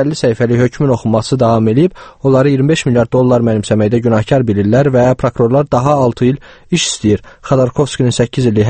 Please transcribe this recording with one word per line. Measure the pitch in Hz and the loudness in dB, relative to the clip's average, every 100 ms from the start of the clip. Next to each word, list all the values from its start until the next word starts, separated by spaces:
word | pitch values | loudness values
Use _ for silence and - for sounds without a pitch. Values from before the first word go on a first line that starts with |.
əlli | 139 147 | 0 -2
səhifəlik | 131 110 120 120 | -2 0 0 2
hökmün | 123 - 143 117 | 0 0 -2 0
oxunması | 113 110 - 127 | 0 -2 -2 0
davam | 117 113 110 | 0 2 2
eləyib. | 120 180 - - - | 2 0 -4 -20 -6
Onları | 135 131 143 | 0 2 2
iyirmi | 135 139 | 2 0
beş | 160 135 | 0 0
milyard | 120 113 | 0 0
dollar | 127 127 123 117 | 0 2 2 0
mənimsəməkdə | 110 - 107 107 117 117 | -2 0 0 0 0 0
günahkar | 110 107 139 117 | -2 0 0 0
bilirlər | 101 101 120 139 | 0 2 2 2
və | 127 123 | 2 0
prokurorlar | 123 127 - 117 135 147 | 0 -2 -2 0 0 0
daha | 127 135 147 123 | 0 0 0 0
altı | 113 123 | 0 -2
il | 139 - - - | -2 -8 -20 -6
iş | 175 - | -4 -4
istəyir. | - 104 101 - - | -4 -2 -2 -4 -20
Xadarkovskinin | - 131 127 - 143 - 123 113 | -4 -2 0 -2 -4 -2 -2 -2
səkkiz | 120 - 123 | -4 -2 0
illik | 107 | 0